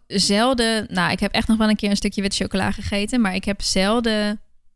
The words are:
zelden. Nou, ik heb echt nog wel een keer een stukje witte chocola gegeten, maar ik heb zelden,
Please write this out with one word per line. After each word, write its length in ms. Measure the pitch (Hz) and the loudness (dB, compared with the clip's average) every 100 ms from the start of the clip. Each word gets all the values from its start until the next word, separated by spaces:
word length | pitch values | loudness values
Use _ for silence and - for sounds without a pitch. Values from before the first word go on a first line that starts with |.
| - | -6
zelden. 800 | 202 - 202 240 254 226 226 202 | -2 2 2 2 2 0 0 -2
Nou, 220 | 180 170 | -2 -2
ik 80 | 175 | 0
heb 120 | 202 | -2
echt 160 | - 226 | -2 0
nog 80 | 220 | 2
wel 100 | 214 | 2
een 80 | 208 | 2
keer 140 | 208 | 0
een 60 | 202 | 0
stukje 240 | 208 190 | -2 -2
witte 140 | 196 - | -2 -2
chocola 340 | 190 190 202 | -2 0 0
gegeten, 500 | 208 202 202 208 254 | -2 -4 -2 0 0
maar 140 | 208 | 0
ik 100 | 190 | 0
heb 180 | 196 196 | -2 -2
zelden, 760 | - 202 190 233 233 214 208 214 - - - | -2 2 2 2 2 0 0 -4 -8 -20 -20